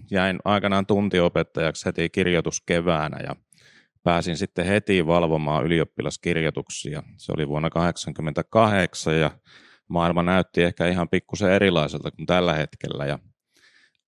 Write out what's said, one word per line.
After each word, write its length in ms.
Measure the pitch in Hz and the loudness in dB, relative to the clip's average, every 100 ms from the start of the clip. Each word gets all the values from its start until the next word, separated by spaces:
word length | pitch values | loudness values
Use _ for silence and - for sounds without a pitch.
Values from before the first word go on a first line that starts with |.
| - | -4
jäin 280 | 98 95 92 | -2 0 -2
aikanaan 420 | - 101 101 98 98 | 0 0 2 0 0
tuntiopettajaksi 1000 | 101 101 90 87 82 82 - 80 78 | 0 2 2 2 2 -2 -2 -4 -2
heti 260 | - 82 85 | -6 -4 -2
kirjoituskeväänä 1080 | - 92 87 82 - - 87 85 80 76 71 | 0 2 2 0 -6 -2 -2 0 0 -2 -6
ja 140 | 80 - _ _ _ _ _ _ | -10 -12 _ _ _ _ _ _
pääsin 340 | 87 85 85 80 | 0 0 0 -4
sitten 300 | 92 - 87 | -6 -2 0
heti 400 | 104 - 95 78 | 0 2 2 4
valvomaan 580 | 87 85 80 76 76 | 4 4 0 0 0
ylioppilaskirjoituksia. 1400 | 71 85 73 - 73 - 85 82 80 71 - - - 76 - - | 2 2 0 -4 -6 -4 -2 0 -2 -4 -8 -10 -10 -10 -12 -16
Se 160 | - | -8
oli 160 | 80 71 | -4 -4
vuonna 220 | 73 80 | -2 -2
kahdeksankymmentäkahdeksan 1500 | 82 87 82 - 76 78 73 - 110 110 101 85 - - 80 | 0 0 -2 -8 -8 -6 -6 0 4 4 4 0 -2 0 2
ja 120 | 76 - _ - - _ - | 0 -2 _ -20 -20 _ -6
maailma 340 | 87 85 85 | 0 0 2
näytti 400 | 87 92 87 - | 2 2 0 2
ehkä 260 | 85 - 87 | 0 2 -2
ihan 200 | 90 85 | 0 0
pikkusen 420 | 90 - 90 101 | -2 -4 -2 2
erilaiselta 600 | 98 98 85 76 - - | 4 4 2 0 -4 -10
kuin 160 | - 78 | -8 -2
tällä 260 | 90 90 | 0 2
hetkellä. 540 | 78 76 - - - 71 | 0 -4 -8 -10 -6 -6
Ja 120 | 69 _ _ _ _ _ _ _ _ | -8 _ _ _ _ _ _ _ _